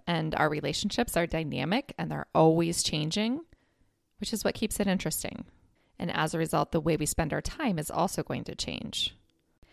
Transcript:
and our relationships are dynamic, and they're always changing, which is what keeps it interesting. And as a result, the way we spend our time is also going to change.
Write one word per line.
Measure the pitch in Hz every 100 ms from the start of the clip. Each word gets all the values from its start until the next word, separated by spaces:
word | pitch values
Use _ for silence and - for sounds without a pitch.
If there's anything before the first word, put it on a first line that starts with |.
| -
and | 165 156
our | - 156
relationships | 151 143 160 208 - 240 170
are | 170
dynamic, | 160 156 135 151 240 - -
and | 160
they're | 147 -
always | 160 160 165 170 170
changing, | - 151 156 208 226 285 330 - _ _ _ _ _ -
which | 208
is | 220
what | 208 -
keeps | 220 -
it | 196
interesting. | 185 156 - - - - - _ _ _ -
And | 170
as | - 156
a | 160
result, | 160 160 151
the | 165
way | 156 151
we | 147
spend | - 156
our | 151
time | - - 277 165
is | 147
also | - 185 -
going | - 127 -
to | -
change. | - - - - - - _ _ _ _ _